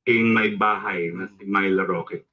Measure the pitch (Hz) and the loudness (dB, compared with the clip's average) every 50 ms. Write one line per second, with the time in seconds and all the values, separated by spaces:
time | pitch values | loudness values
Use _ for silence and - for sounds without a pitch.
0 | _ 123 117 113 113 113 110 107 107 101 104 95 107 107 107 101 101 104 95 87 | _ 0 2 4 4 4 4 4 2 0 0 0 0 0 0 0 -4 -6 -4 -4
1 | 85 85 87 92 95 98 - - 101 98 98 95 95 95 95 95 95 95 90 85 | -4 -4 -6 -8 -10 -12 -12 -12 -6 -2 0 0 2 2 2 2 0 0 -2 -4
2 | 82 - 90 78 - _ | -6 -8 -10 -12 -12 _